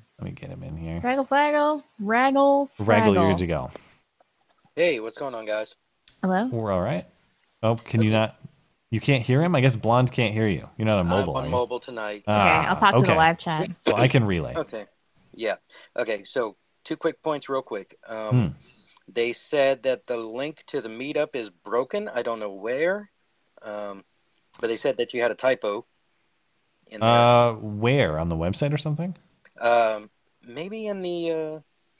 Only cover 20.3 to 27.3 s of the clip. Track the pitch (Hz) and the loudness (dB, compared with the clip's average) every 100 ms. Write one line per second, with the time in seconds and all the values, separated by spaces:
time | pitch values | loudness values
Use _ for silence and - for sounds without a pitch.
20.3 | 117 143 156 - 147 113 110 135 143 151 | -8 -10 -12 -10 -8 -8 -8 -6 -4 -4
21.3 | 135 107 - 104 113 131 208 208 120 120 | -6 -10 -14 -6 -4 -2 -4 -6 -6 -6
22.3 | 113 107 98 107 131 165 202 202 _ _ | -6 -8 -8 -6 -2 -2 -2 -8 _ _
23.3 | _ _ _ 113 104 101 98 - _ _ | _ _ _ -12 -10 -10 -14 -20 _ _
24.3 | _ _ - 113 113 147 127 120 123 117 | _ _ -8 -6 -2 -2 -2 -4 -2 -2
25.3 | 107 131 127 107 107 - _ _ _ _ | 0 0 0 -2 -6 -10 _ _ _ _
26.3 | _ _ _ _ _ _ 107 113 120 120 | _ _ _ _ _ _ 0 4 6 8